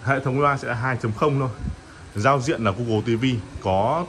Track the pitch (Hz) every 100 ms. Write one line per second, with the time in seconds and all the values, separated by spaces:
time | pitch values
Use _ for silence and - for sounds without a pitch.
0 | - 135 135 131 143 135 123 117 131 127
1 | 113 107 151 139 131 104 - - - -
2 | - 101 120 139 123 139 113 95 120 107
3 | 113 113 131 120 95 - 101 95 110 156